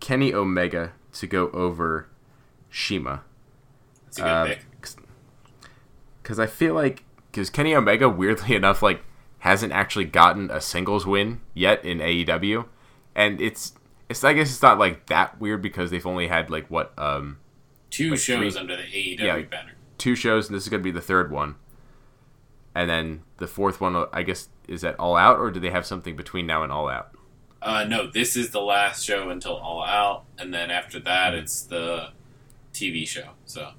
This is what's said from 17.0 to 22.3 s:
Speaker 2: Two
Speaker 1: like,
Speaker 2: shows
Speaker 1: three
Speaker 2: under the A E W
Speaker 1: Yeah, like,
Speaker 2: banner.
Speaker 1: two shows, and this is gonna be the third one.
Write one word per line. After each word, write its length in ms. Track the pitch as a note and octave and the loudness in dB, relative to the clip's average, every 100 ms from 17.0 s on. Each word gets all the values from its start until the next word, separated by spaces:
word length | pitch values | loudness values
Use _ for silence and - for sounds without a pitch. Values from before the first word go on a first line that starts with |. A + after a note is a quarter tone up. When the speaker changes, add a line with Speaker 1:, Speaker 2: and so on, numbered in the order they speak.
| D2 C#2+ C#2+ C#2+ - _ _ _ - | -4 -4 -6 -14 -20 _ _ _ -10
Speaker 2:
Two 200 | - D#3+ | -4 -2
Speaker 1:
like, 100 | C#3 | -2
Speaker 2:
shows 320 | - B2 G#2+ | 0 0 -2
Speaker 1:
three 60 | F#2 | -4
Speaker 2:
under 160 | F#2 F2+ | -8 -10
the 60 | |
A 20 | F2+ G2 | -8 -8
E 180 | F#2 F2+ | -8 -4
W 100 | G2+ | -2
Speaker 1:
Yeah, 100 | D#2 | -2
like, 140 | D2 | -4
Speaker 2:
banner. 220 | - - - - - | -12 -14 -20 -20 -6
Speaker 1:
two 160 | B2+ | -2
shows, 340 | A#2+ A#2 A2 G#2+ | 0 2 2 0
and 60 | |
this 100 | G2 | -6
is 40 | F#2+ | -4
gonna 140 | G#2 | -4
be 80 | F#2 | -2
the 80 | E2+ | -4
third 300 | - F#2 E2 | 0 2 2
one. 240 | C#2+ D2 D2 - - - - _ _ _ | -2 -6 -8 -18 -20 -20 -20 _ _ _